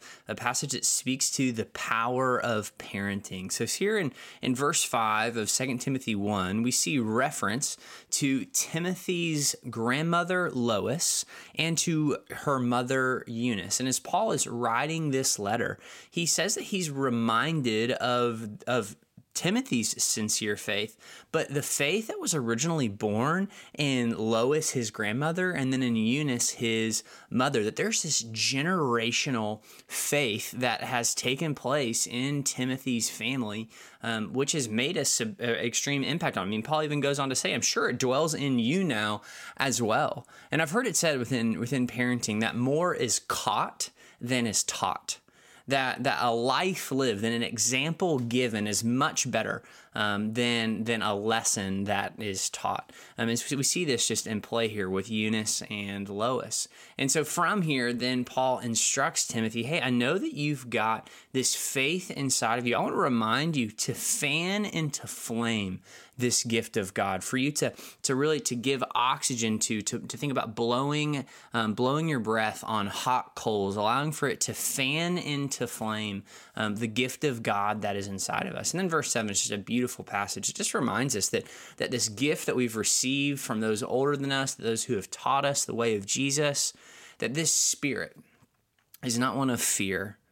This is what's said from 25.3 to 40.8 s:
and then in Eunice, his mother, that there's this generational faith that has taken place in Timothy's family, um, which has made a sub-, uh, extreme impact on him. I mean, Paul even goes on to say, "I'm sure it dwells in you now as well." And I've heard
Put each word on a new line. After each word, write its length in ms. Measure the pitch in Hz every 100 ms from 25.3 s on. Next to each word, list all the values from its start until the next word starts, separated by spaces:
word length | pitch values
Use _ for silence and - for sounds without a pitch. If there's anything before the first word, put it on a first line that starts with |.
| 170 185
and 220 | 165 131
then 100 | 131
in 140 | 127 117
Eunice, 540 | 110 135 147 120 -
his 520 | - 117 113 110 110 - - -
mother, 320 | 117 131 135 104
that 100 | -
there's 260 | 196 220
this 220 | 165 -
generational 1400 | 117 110 117 135 160 185 139 117 113 117 147 123 107 107 - - -
faith 640 | - - 143 131 107 -
that 320 | 110 123 113
has 300 | 120 123 120
taken 400 | - 127 143 165
place 540 | 143 - 147 123 117 -
in 360 | 123 135 143
Timothy's 680 | 139 - 127 131 - 117 110
family, 600 | - 113 135 110 104 110 - - -
um, 300 | 113 113 104
which 220 | 123 143
has 160 | 160 117
made 260 | 107 135 170
a 80 |
sub-, 380 | 139 - 110 101
uh, 60 | 120
extreme 540 | 113 117 - - 143
impact 360 | 127 160 160 110
on 60 |
him. 40 | 92
I 40 |
mean, 120 | 107
Paul 200 | 110 156
even 180 | 156 147
goes 180 | 139 139
on 80 | 135
to 80 | 127
say, 180 | 190
"I'm 60 | 156
sure 300 | - - 440
it 100 | 120
dwells 340 | 131 131 160
in 240 | - 139 127
you 280 | 113 170 185
now 360 | 110 107 104 - - - -
as 240 | 139 117
well." 440 | 113 113 143 - - - -
And 120 | 143
I've 100 | 160
heard 160 | 196